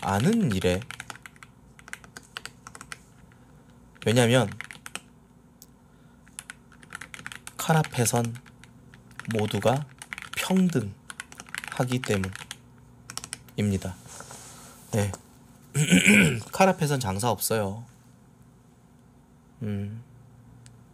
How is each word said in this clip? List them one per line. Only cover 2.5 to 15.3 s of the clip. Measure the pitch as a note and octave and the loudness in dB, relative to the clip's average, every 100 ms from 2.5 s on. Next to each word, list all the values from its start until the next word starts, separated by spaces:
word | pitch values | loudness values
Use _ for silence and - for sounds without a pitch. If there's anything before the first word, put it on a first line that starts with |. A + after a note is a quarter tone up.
| - - - - - - - - - - - - - - - | -16 -20 -20 -16 -16 -18 -20 -20 -20 -20 -20 -20 -20 -20 -6
왜냐면 | - A#2+ A#2 A#2+ G2+ G#2 - - - - - - - - - - - - - - - - - - - - - - - - - - - - - - | 2 4 6 4 2 -2 -14 -18 -16 -16 -16 -20 -20 -20 -20 -20 -20 -20 -20 -20 -20 -20 -20 -18 -18 -20 -20 -20 -20 -18 -16 -14 -14 -14 -14 -6
칼 | - D#3+ | 2 2
앞에선 | D3+ - A2+ A#2+ A#2 A#2 - - - - - - - - - | 2 0 2 2 0 -6 -14 -20 -20 -20 -20 -20 -20 -12 -4
모두가 | A2+ G#2 G#2 G#2+ C3+ D3 - - - - - | -2 0 2 2 2 -2 -14 -16 -14 -10 -6
평등하기 | - F#3 F#3 D3 G2+ F#2+ - - - - - - - - B2+ B2+ B2+ G#2 F#2+ - - - - - - - - - - - - - | 0 2 4 2 -2 -8 -16 -16 -16 -20 -14 -12 -8 -4 -2 -2 0 0 -2 -6 -14 -18 -20 -20 -20 -20 -16 -16 -14 -16 -10 -2
때문입니다. | G#2 F#2+ F#2 F#2 - - - - - - - - - | 0 0 -4 -10 -16 -18 -16 -18 -18 -20 -20 -20 -4
네. | A2 G2+ - - | 0 0 -4 -14